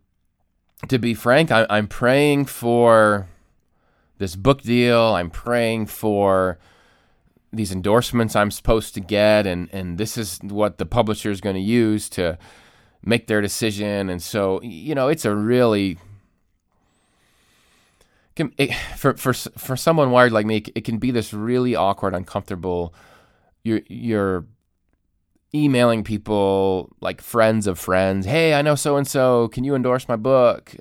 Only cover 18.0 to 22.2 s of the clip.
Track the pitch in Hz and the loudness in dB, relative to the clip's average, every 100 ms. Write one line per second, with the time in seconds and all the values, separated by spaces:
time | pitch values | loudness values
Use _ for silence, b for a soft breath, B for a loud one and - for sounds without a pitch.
18 | _ _ _ - 160 - 139 - B B | _ _ _ -6 -6 -2 -4 -4 B B
19 | 139 - 131 123 - - - 131 - 165 | -2 0 -2 -4 -6 -14 -10 -4 0 2
20 | 135 123 123 110 107 110 - - 104 113 | 4 6 6 4 0 -2 -4 -8 -6 -4
21 | 123 120 104 104 110 123 123 104 92 98 | -2 -2 -4 -6 -2 0 0 0 0 0
22 | 98 90 | -2 -4